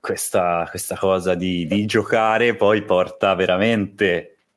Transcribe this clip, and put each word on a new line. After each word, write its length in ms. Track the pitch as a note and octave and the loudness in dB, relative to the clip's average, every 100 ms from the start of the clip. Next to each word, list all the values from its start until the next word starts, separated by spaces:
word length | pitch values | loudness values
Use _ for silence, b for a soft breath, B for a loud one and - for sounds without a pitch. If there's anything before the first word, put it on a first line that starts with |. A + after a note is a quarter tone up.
questa, 680 | - - - G#2 F2+ E2+ E2 | -8 -6 -2 0 0 -2 -4
questa 280 | - - F#2+ | -8 -8 -4
cosa 380 | F#2+ F#2 F2+ | 0 0 0
di, 320 | F2 F#2 F2 E2 | -2 -2 -4 -2
di 180 | G2+ G#2+ | -2 0
giocare 720 | A2 G2 A2+ A2 A2 A#2+ A#2 | -2 0 0 2 2 2 2
poi 260 | G2+ G#2+ | 2 2
porta 520 | - F2+ F#2 - G2 | 2 0 0 0 0
veramente 1000 | F2+ F2+ F#2 A2 A2+ F#2+ - G2+ F2 - _ _ | 2 2 2 2 0 -2 -2 0 0 -4 _ _